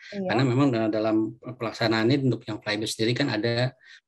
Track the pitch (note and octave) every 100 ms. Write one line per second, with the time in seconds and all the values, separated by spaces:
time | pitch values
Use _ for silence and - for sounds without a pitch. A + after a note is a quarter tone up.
0 | - G3+ F#3 A#2+ C3 B2+ C#3+ A#2 A2 A2
1 | A2 A2 A2 - B2+ - A2 - A2 A2
2 | A#2 C#3 C3 A#2 - G#2+ G#2+ G#2+ G#2+ -
3 | A2+ B2+ C#3+ G#2+ A#2 A#2+ C3 - - -